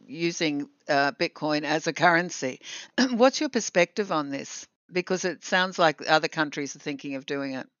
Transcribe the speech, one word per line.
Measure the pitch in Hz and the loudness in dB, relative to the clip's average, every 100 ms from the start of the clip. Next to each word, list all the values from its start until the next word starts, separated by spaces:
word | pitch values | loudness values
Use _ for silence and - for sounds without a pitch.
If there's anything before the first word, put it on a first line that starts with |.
| - | -16
using, | 151 170 170 160 143 139 _ - | -4 -4 -2 -2 -2 -6 _ -2
uh, | 143 143 | 2 2
Bitcoin | - 165 - 156 151 | 0 -4 -2 -2 -2
as | 147 156 165 | 0 -2 -2
a | |
currency? | 147 170 165 117 - 131 127 - - - - | 2 4 4 0 -4 -6 -6 -14 -16 -6 0
<clears throat> | 262 | 0
What's | 226 254 - | 6 4 4
your | 302 | -2
perspective | 240 - 185 175 - 202 | -2 0 2 2 0 -2
on | 160 143 | -2 -2
this? | 139 - - - _ _ | -6 -10 -14 -18 _ _
Because | 180 175 185 | -6 -2 -2
it | 185 156 | -2 -6
sounds | - 190 185 185 | -2 0 0 4
like | 165 143 147 | 2 2 2
other | 156 156 | 2 2
countries | 165 147 151 139 147 | -2 -2 -2 -8 -8
are | |
thinking | 156 139 147 | -10 -8 -8
of | 135 | -8
doing | 131 143 139 | -6 -6 -6
it. | 131 - _ | -8 -12 _